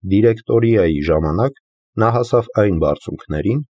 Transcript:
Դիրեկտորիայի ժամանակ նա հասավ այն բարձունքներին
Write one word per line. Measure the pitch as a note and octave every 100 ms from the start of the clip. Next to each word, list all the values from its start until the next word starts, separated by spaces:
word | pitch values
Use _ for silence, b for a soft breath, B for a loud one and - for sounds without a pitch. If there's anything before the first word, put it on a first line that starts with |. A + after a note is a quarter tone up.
Դիրեկտորիայի | F#2+ G2 A2+ A2+ - A#2 A2+ A2 F2 D2+
ժամանակ | D2+ D#2 D#2 E2+ C3 - _ _ _ -
նա | A2
հասավ | A#2+ B2 B2 A2+
այն | - G#2 E2+
բարձունքներին | D2+ D2 - D2+ - D2+ F2+ C3+ D3